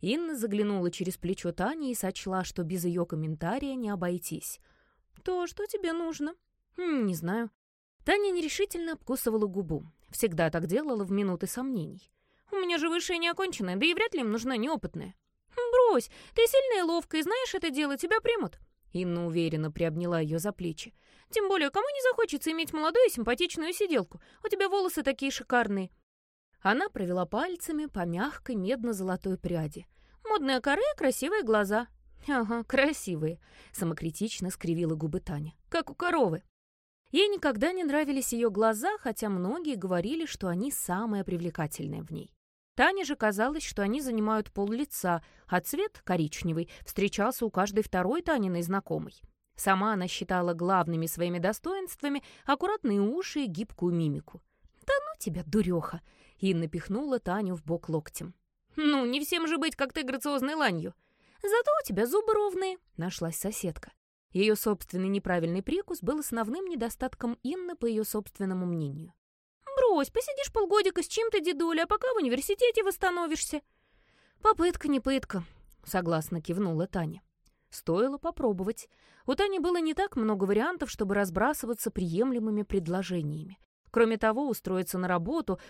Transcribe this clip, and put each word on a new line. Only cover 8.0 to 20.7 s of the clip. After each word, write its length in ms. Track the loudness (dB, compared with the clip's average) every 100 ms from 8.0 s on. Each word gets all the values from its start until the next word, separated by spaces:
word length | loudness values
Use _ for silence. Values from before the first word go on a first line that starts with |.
| 2
Таня 260 | 2 2
нерешительно 640 | 0 -2 0 -2 -2 -6
обкусывала 520 | -6 -4 -2 0 2 2
губу. 380 | 0 -4 -4 -6 _ _
Всегда 400 | -2 0 2 2
так 180 | 2 0
делала 360 | 0 0 -2
в 80 | 0
минуты 360 | 0 0 -2 -4
сомнений. 640 | -4 -4 -4 -6 -12 -20 _ _ _ _
«У 40 | -2
меня 220 | 0 2
же 100 | 2
высшее 320 | 0 0 0
не 80 | 0
оконченное, 480 | 0 -2 -2 -2 2
да 100 | 2
и 80 |
вряд 200 | 4 0
ли 80 | 0
им 100 | -2
нужна 240 | -2 -2 -2
неопытная». 600 | -2 -2 -6 -10 -12 -16 _ _ _ -4
«Брось, 540 | 4 6 8 6 0 -8 -2
ты 140 | 4 6
сильная 380 | 6 4 2 2
и 20 |
ловкая, 340 | 0 0 0
и 20 |
знаешь 300 | 0 0 0
это 160 | -2 -2
дело, 280 | 0 0 0
тебя 240 | 2 2
примут». 380 | 2 2 -2 -6 -20 _ _
Инна 340 | -4 -2 0 0
уверенно 420 | 0 0 0 -2
приобняла 520 | -2 -2 0 0 0
её 180 | 0 -2
за 140 | -4
плечи. 400 | -4 -6